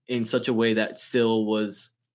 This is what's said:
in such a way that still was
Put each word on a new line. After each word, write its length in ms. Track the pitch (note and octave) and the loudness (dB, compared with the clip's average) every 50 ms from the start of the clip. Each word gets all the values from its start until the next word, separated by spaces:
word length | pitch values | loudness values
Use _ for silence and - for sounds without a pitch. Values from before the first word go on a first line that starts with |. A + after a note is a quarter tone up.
| _ - | _ -6
in 160 | B2+ A#2+ A#2 | -4 -2 -2
such 240 | - - B2 B2 - | 0 -2 -2 0 0
a 40 | A#2+ | 0
way 220 | A2 A2+ A2+ A2 | 2 2 2 2
that 240 | A2 G#2+ - - - | 2 0 -2 -4 -10
still 440 | - - - B2 A#2 A2+ A2+ A2 G#2+ | -8 -2 0 2 4 4 4 2 2
was 460 | G#2+ G#2+ G#2+ G#2+ G#2 F#2+ - - - _ _ _ _ _ | 0 0 0 -2 -2 -6 -10 -14 -18 _ _ _ _ _